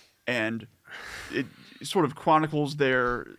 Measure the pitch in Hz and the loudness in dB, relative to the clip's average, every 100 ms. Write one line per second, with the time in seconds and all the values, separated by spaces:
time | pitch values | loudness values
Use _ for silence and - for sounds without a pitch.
0 | - _ - 123 110 113 104 _ - - | -20 _ -4 -2 -2 -4 -10 _ -18 -16
1 | - - - 120 139 - - - - 196 | -14 -14 -6 -4 -4 -10 -20 -14 -4 0
2 | 143 - 175 156 156 151 143 143 135 127 | 0 0 4 4 4 0 -2 2 2 4
3 | 123 120 57 | 2 -2 -6